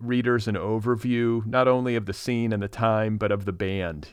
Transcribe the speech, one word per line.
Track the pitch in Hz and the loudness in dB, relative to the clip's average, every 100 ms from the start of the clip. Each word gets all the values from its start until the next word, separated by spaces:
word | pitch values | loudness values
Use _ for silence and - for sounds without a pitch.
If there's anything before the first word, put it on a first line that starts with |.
readers | 120 123 120 120 107 | -2 0 2 2 2
an | 101 | -2
overview, | 92 110 113 120 123 120 117 113 107 | -2 -2 0 0 0 2 2 0 0
not | 127 127 | 2 4
only | 127 127 | 4 2
of | 117 98 | -2 -2
the | |
scene | 98 - 120 117 | -6 -2 0 0
and | 107 | 0
the | 101 | -2
time, | - 113 110 110 107 | 0 2 2 0 0
but | 104 | 0
of | 101 | 0
the | 98 | -2
band, | 87 98 98 87 78 73 | -4 -2 -2 -4 -6 -12